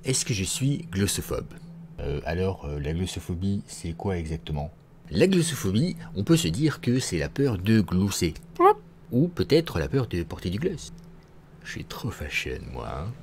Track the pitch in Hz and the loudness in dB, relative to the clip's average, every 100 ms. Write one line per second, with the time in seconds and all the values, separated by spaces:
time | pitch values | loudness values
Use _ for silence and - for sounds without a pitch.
0 | - 131 - 104 95 - 131 143 - 92 | 0 -2 0 0 0 0 0 0 -2 0
1 | 101 - - - - - - - - - | 2 0 -4 -6 -6 -14 -16 -16 -16 -8
2 | 69 73 73 85 92 95 71 73 71 82 | -4 -2 -2 0 0 0 -6 -4 -2 -2
3 | 90 - - 87 95 101 - - 85 80 | -2 -4 -6 -2 0 -2 -4 -8 -8 -4
4 | 101 90 80 80 - 76 73 - - - | -2 -2 -2 -6 -4 -4 -4 -8 -20 -20
5 | - 85 180 185 165 139 98 101 165 - | -4 2 4 4 2 0 0 2 0 -2
6 | - - 101 160 85 85 156 - - 123 | -8 -6 4 4 4 2 0 0 0 0
7 | - 85 73 - 139 101 95 110 92 92 | 0 -2 -2 0 0 2 4 4 6 4
8 | 98 - 87 - - - 359 427 - - | 2 2 0 -2 -14 6 6 6 -2 -20
9 | - 120 170 - - 123 156 87 69 139 | -2 2 2 2 4 4 4 0 2 0
10 | 117 87 80 - 92 95 170 160 - - | 0 -2 -4 -4 -4 0 -2 -4 -10 -16
11 | - - - - - - - - - - | -18 -20 -20 -20 -20 -18 -12 -10 -10 -8
12 | 117 - 73 - - 64 92 64 55 64 | -8 -6 -6 -4 -4 -6 -8 -10 -8 -6
13 | 90 - | -6 -8